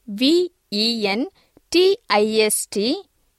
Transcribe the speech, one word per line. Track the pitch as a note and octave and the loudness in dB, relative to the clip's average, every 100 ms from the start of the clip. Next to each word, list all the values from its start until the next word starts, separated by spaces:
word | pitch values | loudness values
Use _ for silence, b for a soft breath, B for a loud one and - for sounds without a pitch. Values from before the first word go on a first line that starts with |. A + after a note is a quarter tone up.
| - | -14
ವಿ | G3+ C4 F4 F4+ - _ | -2 2 2 0 -6 _
ಇ | G#3 A3+ A3+ | -4 -4 -2
ಎನ್ | G3+ G#3 F#4 b b b _ | -4 -4 -6 b b b _
ಟಿ | E4+ F#4 G4+ - | 2 2 2 0
ಐ | G#3+ A3 A3 | 0 2 2
ಎಸ್ | G#3+ - - | 0 -2 -4
ಟಿ | G#3 A3+ F#4 - _ _ | -4 -2 -4 -8 _ _